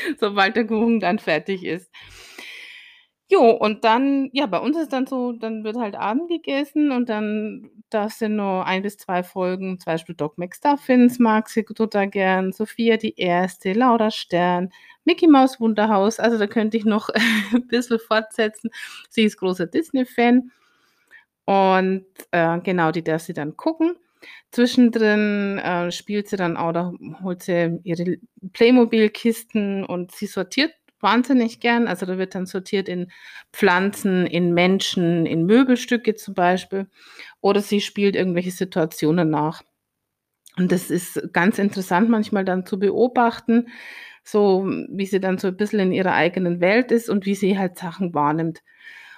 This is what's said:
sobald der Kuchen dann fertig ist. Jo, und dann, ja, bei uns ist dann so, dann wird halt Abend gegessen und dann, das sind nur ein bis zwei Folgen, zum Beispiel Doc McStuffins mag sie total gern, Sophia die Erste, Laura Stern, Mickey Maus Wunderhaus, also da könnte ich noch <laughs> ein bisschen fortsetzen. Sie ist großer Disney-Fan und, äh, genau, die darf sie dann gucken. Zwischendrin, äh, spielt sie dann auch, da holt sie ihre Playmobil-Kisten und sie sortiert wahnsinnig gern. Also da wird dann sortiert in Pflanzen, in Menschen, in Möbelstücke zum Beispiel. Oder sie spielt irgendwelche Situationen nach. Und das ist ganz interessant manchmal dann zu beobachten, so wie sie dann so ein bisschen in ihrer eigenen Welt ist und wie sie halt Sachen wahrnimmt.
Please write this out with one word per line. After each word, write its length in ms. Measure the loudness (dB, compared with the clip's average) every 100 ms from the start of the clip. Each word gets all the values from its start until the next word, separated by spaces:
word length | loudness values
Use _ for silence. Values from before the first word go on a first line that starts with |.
| -8 -4
sobald 360 | -2 2 0 2
der 120 | 0
Kuchen 320 | 0 2 2
dann 200 | 0 -2
fertig 460 | 0 -2 -2 -6 -6
ist. 260 | -8 -10 -20 -20 -20 -20 -20 -20 -20 -20 -20 -20 -20 _ _ 0
Jo, 200 | 6 6
und 320 | 4 0 0
dann, 460 | 2 2 2 0 -2
ja, 140 | -2 -2
bei 120 | -2
uns 200 | -2 -2
ist 160 | -2
dann 120 | -4 -4
so, 280 | -4 -6
dann 320 | -6 -8 -8 -8
wird 100 | -6
halt 220 | -6 -4
Abend 320 | -2 -2 -2
gegessen 640 | -6 -4 -4 -2 0 0
und 160 | 0 -2
dann, 600 | -2 -4 -4 -6 -12 -18 -20 -6
das 300 | -4 -4 -4
sind 180 | -4 -2
nur 280 | -2 -2 -2
ein 180 | -4
bis 140 | -4 -10
zwei 240 | -4 -4
Folgen, 580 | -4 -4 -4 -4 -6 -8
zum 60 | -6
Beispiel 240 | -6 -6 -8
Doc 220 | -8 -6
McStuffins 800 | -12 -2 0 0 2 6 6 4
mag 300 | 2 2 0
sie 140 | -6 -6
total 440 | -4 -2 -2 -2
gern, 440 | 0 0 2 -2
Sophia 420 | -4 -8 -2 0 2
die 240 | -2 -4
Erste, 540 | 0 2 0 -4 -2
Laura 380 | 2 4 4 0
Stern, 600 | -4 -4 0 0 0 -4 -10 -20 _
Mickey 240 | -2 4 6
Maus 320 | 8 6 2
Wunderhaus, 640 | 0 2 2 4 2 2
also 160 | 0 2
da 100 | 0
könnte 300 | 0 0 0
ich 80 | 0
noch 240 | 0 0
<laughs> 440 | 0 0 0 0
ein 140 | -2 0
bisschen 320 | -2 0 -4
fortsetzen. 680 | 0 -2 -2 -2 -2 -4 -14 -12 -16 -18 -6
Sie 140 | 2
ist 140 | 2 2
großer 300 | -4 -2 -2
Disney-Fan 840 | -2 -2 -2 -2 2 4 4 2 _ _ _ _ _ _ -20 _ _ 0
und, 600 | 2 4 4 2 -2 -8 -20 -4
äh, 280 | 0 0 0
genau, 300 | -2 0 0
die 120 | -2
darf 200 | -2 -4
sie 100 | -4
dann 240 | -8 -8 -4
gucken. 400 | -4 0 -2 -2 _ _ -20 -20 _
Zwischendrin, 1080 | 0 2 6 4 4 2 2 0 0 -2 -4
äh, 340 | -4 -2 -4
spielt 380 | -6 -6 -6 -4
sie 80 | -4
dann 180 | -2 -2
auch, 160 | -2
da 220 | -2 -4 -8 -16 -10
holt 200 | -8 -8
sie 360 | -2 0 0 -2
ihre 340 | -6 -4 -4 -4 -10 _ -16
Playmobil-Kisten 1300 | 2 6 6 6 4 2 2 -2 -2 -4 -4 -2 -4 -6
und 260 | -6 -8
sie 140 | -10 -8
sortiert 440 | -6 -4 -2 -2 _ _ _
wahnsinnig 600 | 2 2 4 2 2 -2
gern. 280 | 0 0 0
Also 180 | -2 -6
da 120 | -4
wird 180 | -6 -6
dann 100 | -8
sortiert 440 | -8 -4 -4 -4
in 220 | -6 -8 -14 -20 -20 -20
Pflanzen, 720 | 0 2 4 0 -2 0 0 0
in 280 | 0 2
Menschen, 720 | 4 4 2 0 0 0 0 0
in 200 | 0 4
Möbelstücke 680 | 4 4 2 0 -2 -2 -4
zum 180 | -6
Beispiel. 540 | 0 2 2 -2 -8 -8 _ -20 -20 -20 -2
Oder 200 | 2 2
sie 200 | 2 -2
spielt 340 | -2 0 0 2
irgendwelche 360 | 0 -2 -4
Situationen 760 | -6 -4 -2 -2 0 0 2 2
nach. 340 | 0 -2 -6 _ _ _ _ _ _ _ _ -16 -2
Und 140 | 0
das 180 | 0 -2
ist 320 | -6 -4 -10 -4
ganz 260 | 0 0 0
interessant 500 | -4 -4 -2 0 2
manchmal 340 | 0 0 -2
dann 220 | -2 -4 -4
zu 140 | -2
beobachten, 880 | -2 0 0 2 0 -2 0 0 0 -14 -20 -20 -20 -20
so 420 | -4 0 2 2 0 -6 -8
wie 160 | -8 -4
sie 140 | -2
dann 180 | -2 -2
so 100 | -4
ein 100 | -2
bisschen 220 | -2 0
in 120 | 0
ihrer 220 | 0 0
eigenen 460 | 2 2 0 -2 0
Welt 300 | 2 2 2
ist 180 | 0 0
und 160 | -2 -2
wie 100 | -2
sie 240 | 0 0
halt 180 | -2 -6
Sachen 360 | -12 -6 -4
wahrnimmt. 500 | 0 0 0 -4 -6 _ _ -20 -20 -20